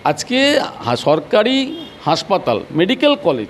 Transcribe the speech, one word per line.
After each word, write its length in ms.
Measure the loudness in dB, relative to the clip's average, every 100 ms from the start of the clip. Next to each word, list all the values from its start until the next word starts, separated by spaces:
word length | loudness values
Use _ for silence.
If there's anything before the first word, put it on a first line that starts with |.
আজকে 560 | -2 -4 -2 2 2 2 -2 -6
হা-, 180 | -4 0
সরকারি 800 | 2 0 2 2 2 0 -2 -8 -16 -6
হাসপাতাল, 560 | -2 -2 0 -2 0 -2 -2
মেডিকেল 440 | -2 0 2 2
কলেজ 320 | 2 0 -2